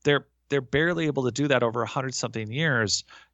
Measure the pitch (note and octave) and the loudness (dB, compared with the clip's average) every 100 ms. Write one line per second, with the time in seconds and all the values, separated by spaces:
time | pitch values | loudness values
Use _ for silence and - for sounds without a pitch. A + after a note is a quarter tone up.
0 | C#3+ C#3+ - _ - C#3+ B2 C#3 E3+ E3+ | 0 2 0 _ -4 -4 0 0 0 0
1 | D#3 C#3 B2+ A#2 D3 B2+ A#2 A#2+ A2 C#3 | -2 0 0 0 2 4 2 0 -2 -4
2 | C3 - A2+ A2+ G#2+ C3 E3 A#2+ G#2 - | -6 -4 -6 -6 -6 -2 0 2 2 0
3 | - - - | -6 -18 -18